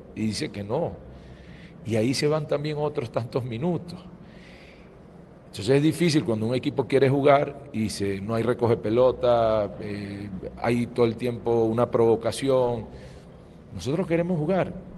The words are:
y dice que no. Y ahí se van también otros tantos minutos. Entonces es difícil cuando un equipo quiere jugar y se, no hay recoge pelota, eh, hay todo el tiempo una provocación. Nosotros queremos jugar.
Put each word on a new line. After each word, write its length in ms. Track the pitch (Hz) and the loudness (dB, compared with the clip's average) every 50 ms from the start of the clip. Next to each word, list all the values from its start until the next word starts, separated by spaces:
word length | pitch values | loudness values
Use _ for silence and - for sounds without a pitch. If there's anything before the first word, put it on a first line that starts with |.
| - - - | -16 -14 -6
y 80 | 104 | -4
dice 280 | 110 110 98 - - - | -2 -2 -2 -4 -6 -6
que 140 | - 101 101 | -6 -8 -6
no. 280 | 101 117 160 175 113 - - - - - - - - - - - - - - - - - - - | -4 -4 -4 -4 -4 -6 -10 -14 -18 -20 -20 -20 -20 -20 -20 -20 -20 -20 -20 -20 -20 -20 -12 -6
Y 120 | 101 110 | -2 0
ahí 180 | 110 110 127 131 | 2 2 2 0
se 120 | - 147 | 0 0
van 220 | 147 151 156 151 - | 0 0 0 0 -2
también 300 | - 143 147 151 151 147 | -2 -2 -2 -4 -4 -2
otros 340 | 147 147 147 147 123 - | -4 -2 -2 -4 -6 -4
tantos 320 | - 127 117 120 - 131 117 | -4 -4 -4 -2 -4 -4 -4
minutos. 580 | 127 113 113 151 180 170 151 - - - - - - - - - - - - - - - - - - - - - - - - - - - - - - - - - - | -4 -4 -4 -2 -2 -2 -2 -6 -10 -14 -16 -16 -18 -20 -20 -20 -20 -20 -20 -20 -20 -20 -20 -20 -20 -20 -20 -20 -20 -20 -20 -20 -20 -20 -20 -20 -20 -20 -20 -20 -16
Entonces 280 | - - 98 110 135 | -12 -6 0 2 2
es 60 | 143 | 4
difícil 420 | 147 160 - - 175 175 139 156 101 | 4 2 2 2 2 2 4 2 2
cuando 220 | 113 113 107 110 | 0 0 -2 -2
un 80 | 113 127 | -2 -2
equipo 320 | 127 131 147 113 135 120 | -2 -2 -2 -2 -2 0
quiere 240 | - 135 131 139 131 | 2 4 4 4 4
jugar 580 | 139 143 135 143 139 143 147 143 - - - - - | 4 4 6 6 6 6 4 0 -6 -10 -14 -8 -4
y 160 | 110 110 98 | -4 -2 -2
se, 320 | - - 98 98 98 98 | -2 -2 -2 -2 -2 -4
no 120 | 98 107 113 | -4 -2 -2
hay 80 | 113 | 0
recoge 360 | 110 117 120 - 120 113 117 - | 0 0 2 2 4 2 2 2
pelota, 1000 | - 107 113 120 127 127 - - - 120 120 117 113 110 110 110 104 95 - - | 2 2 4 4 4 4 4 2 2 4 4 4 4 4 2 2 0 -2 -4 -8
eh, 500 | 107 104 101 101 101 101 101 98 101 101 92 92 - - - | -8 -8 -8 -8 -8 -8 -10 -10 -10 -10 -10 -10 -10 -12 -10
hay 300 | - - 117 123 120 120 | -4 -2 0 0 0 0
todo 180 | - - 123 120 | 0 2 2 2
el 120 | 117 107 | 2 2
tiempo 480 | - 123 123 117 110 - 117 117 117 113 | 0 -4 -4 -4 -2 0 2 2 4 4
una 260 | 110 110 117 120 113 | 4 2 2 2 2
provocación. 960 | - 117 117 113 110 110 113 113 107 - 135 135 131 131 123 120 120 113 101 - - - - - - - - - - - - - - - - - - | 4 4 6 6 4 4 2 -2 -2 0 0 2 2 4 2 2 0 -4 -6 -10 -14 -16 -18 -18 -18 -20 -20 -20 -20 -20 -20 -20 -20 -20 -20 -16 -14
Nosotros 320 | 95 87 120 147 175 185 | -8 -4 -2 -2 -2 0
queremos 320 | 147 165 165 170 175 185 151 | 0 0 0 0 0 0 0
jugar. 340 | 151 170 190 180 156 - - - - - - | 0 0 0 0 0 -2 -4 -10 -14 -16 -10